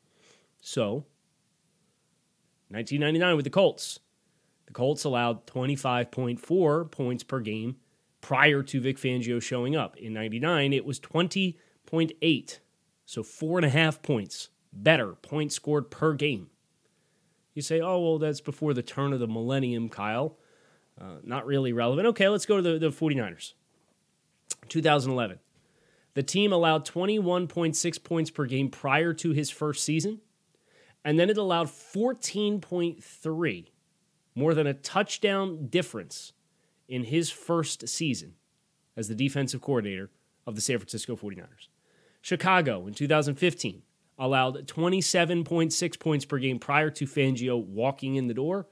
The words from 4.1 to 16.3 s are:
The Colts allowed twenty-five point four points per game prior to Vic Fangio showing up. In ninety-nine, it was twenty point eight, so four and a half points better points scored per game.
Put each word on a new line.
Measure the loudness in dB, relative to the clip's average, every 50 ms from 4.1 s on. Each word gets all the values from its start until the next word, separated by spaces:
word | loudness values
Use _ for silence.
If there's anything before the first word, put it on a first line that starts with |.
| _ _ _ _ _ _ _ _ _ _ _
The | -14 -6
Colts | -2 0 0 0 0 -2
allowed | -2 0 0 0 0 0 -2 -6
twenty-five | -8 -6 -4 -2 -2 -2 -2 -2 0 0 0 0 -2
point | -4 -4 -4 -4 -4 -6
four | -2 0 2 4 4 4 4 2 0
points | -4 -6 -4 -4 -4 -4 -4 -6
per | -6 -6 -6
game | -4 -4 -6 -4 -6 -6 -8 -10 _ _ _ _ _ _ _ _
prior | -6 0 4 6 6 6 6 4 2
to | 0 -2 -2 0
Vic | 0 -2 -2
Fangio | 0 0 0 0 0 0 -2 -2
showing | -2 -2 -2 -2 0 0 0
up. | 0 -2 -4 -6
In | -10 -10 -8 -6
ninety-nine, | -6 -4 -4 -4 -2 0 2 2 2 2 2 2
it | 0 0
was | -2 -6 -8
twenty | -8 -2 0 0 0 0 0 0 -2 -2 -2 -6 _ _ _ _ _
point | -4 0 0 0 0 0 0
eight, | 2 2 2 2 0 -6 -14 -18 _ _ _ _ _ _ _ _ _
so | -12 -10 -10 -10
four | -10 -10 -8 -4 -2 0
and | 2 4
a | 4
half | 6 6 4 4 2 0 -2
points | 0 0 0 -2 -4 -8 -12 -12 -14 _ _ _ _ -14
better | 2 4 6 6 6 4 0 -6
points | -10 -12 -6 -4 -4 -2 -2 -4
scored | -6 -2 0 0 0 0 -4
per | -4 0 0 0 2
game. | 2 0 -2